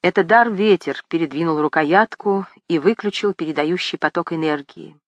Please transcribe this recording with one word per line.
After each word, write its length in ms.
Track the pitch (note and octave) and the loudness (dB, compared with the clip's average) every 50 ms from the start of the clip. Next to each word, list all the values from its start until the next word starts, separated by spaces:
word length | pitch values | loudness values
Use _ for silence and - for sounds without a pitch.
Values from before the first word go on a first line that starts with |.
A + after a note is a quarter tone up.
Это 220 | - F3+ - G#3 F#3+ | 0 2 2 2 2
дар 260 | E3 G#3+ A#3 A#3+ A#3 | 4 4 4 4 4
ветер 540 | G#3+ F#3 G#3 A3 G3 E3+ - D3 C3+ - - | 0 0 4 4 4 2 2 -6 -8 -8 -8
передвинул 540 | _ - E3 E3 C#3+ C3 D3 E3 E3 D#3 D3+ | _ -2 -2 -2 -2 -2 -4 -2 -2 0 0
рукоятку 840 | D3+ D3+ - D#3+ D#3 D3 E3 G3 A3 - - _ - G#3 G3 G3 F#3+ - _ _ _ | 0 0 2 0 2 4 4 4 2 2 -2 _ -2 -2 -2 -2 -2 -6 _ _ _
и 140 | _ E3+ D#3+ | _ -4 0
выключил 520 | C#3 F#3 A3+ - - G3+ - - - G3+ | 2 0 0 0 -4 -6 -4 -2 -2 -2
передающий 640 | F#3+ - E3 D#3 D3+ D3 D3 D#3 F3 F3+ - - - | -2 -2 -6 -6 -4 -2 -2 -2 -2 -4 -4 -8 -8
поток 360 | - - D3+ _ F3 E3 - | -4 -4 -2 _ -2 -6 -4
энергии. 680 | E3+ D#3+ D#3+ D#3 D3+ C#3+ C#3 _ - E3+ D#3+ D#3+ D#3 _ _ | -4 -2 -2 -2 -2 -4 -6 _ -20 -20 -20 -20 -20 _ _